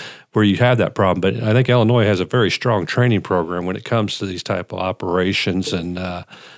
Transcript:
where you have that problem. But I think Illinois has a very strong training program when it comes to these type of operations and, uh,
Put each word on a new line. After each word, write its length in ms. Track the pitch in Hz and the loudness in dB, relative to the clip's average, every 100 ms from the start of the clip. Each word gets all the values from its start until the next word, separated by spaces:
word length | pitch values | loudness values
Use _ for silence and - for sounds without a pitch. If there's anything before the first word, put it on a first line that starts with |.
| - - _ | -16 -18 _
where 120 | 110 | 2
you 120 | 104 90 | 2 4
have 200 | 123 120 | 4 4
that 160 | 92 - | 0 2
problem. 240 | 95 90 | 2 2
But 200 | 95 117 | 0 0
I 120 | 110 | 2
think 160 | 120 123 | 2 4
Illinois 360 | 123 110 120 | 4 4 4
has 140 | 104 92 | 2 2
a 60 | |
very 260 | 90 127 95 | 0 0 0
strong 340 | - 127 104 | 0 0 -2
training 360 | 82 - 123 101 | 0 0 2 2
program 420 | - 92 82 90 | 0 -2 -2 -4
when 120 | 87 95 | -6 -6
it 80 | |
comes 340 | - 117 101 - | -2 -2 -2 -4
to 80 | 98 | -8
these 160 | 87 | -8
type 300 | - 95 - | -6 -6 -6
of 80 | 92 | -6
operations 920 | 92 92 92 90 92 92 101 92 90 | -6 -4 -2 0 0 0 -2 -2 -2
and, 260 | 90 85 90 | -4 -6 -6
uh, 260 | 90 87 - - - | -8 -8 -12 -20 -20